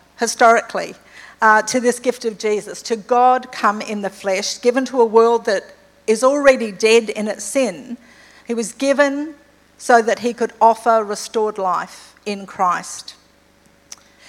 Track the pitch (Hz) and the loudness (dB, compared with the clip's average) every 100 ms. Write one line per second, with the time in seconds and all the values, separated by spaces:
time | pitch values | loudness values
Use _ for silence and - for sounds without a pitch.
0 | _ - 233 - 233 233 - 190 170 - | _ -6 -4 4 6 4 2 -8 -10 -12
1 | _ - - - 220 214 208 254 233 240 | _ -20 -20 0 4 4 2 -2 0 -2
2 | 262 240 233 202 214 208 190 - - 226 | -4 -4 -6 -6 -4 -4 -6 -12 -8 -6
3 | - 240 254 254 240 - 220 208 208 214 | 0 4 4 2 -2 -2 -2 -2 -6 -6
4 | 196 - 196 190 214 - 240 247 262 262 | -8 -6 -4 -4 -4 -4 0 0 0 0
5 | 226 226 226 233 233 190 - - _ _ | 2 4 4 2 0 -4 -4 -18 _ _
6 | - 220 262 285 277 254 226 185 220 226 | -4 0 2 4 4 4 2 -2 2 4
7 | 214 214 214 - - 277 247 160 - 240 | 2 -4 -6 -8 -6 -2 -2 -4 -12 -16
8 | _ _ - - - 233 226 - 269 277 | _ _ -20 -16 -8 -6 -6 -4 -2 2
9 | 285 277 302 302 _ _ _ - - 240 | 0 -2 -8 -12 _ _ _ -8 2 4
10 | 220 202 226 233 226 - 226 220 247 226 | 4 -2 -4 -4 -6 2 2 2 2 0
11 | 208 202 - 226 214 208 190 170 180 - | 0 -8 -8 -4 -4 -4 -4 -4 -6 -14
12 | - _ - 202 190 - 180 170 185 - | -20 _ -10 -10 -10 -4 -2 -2 -6 -16
13 | - - _ _ _ _ _ _ - - | -18 -20 _ _ _ _ _ _ -20 -20
14 | _ _ | _ _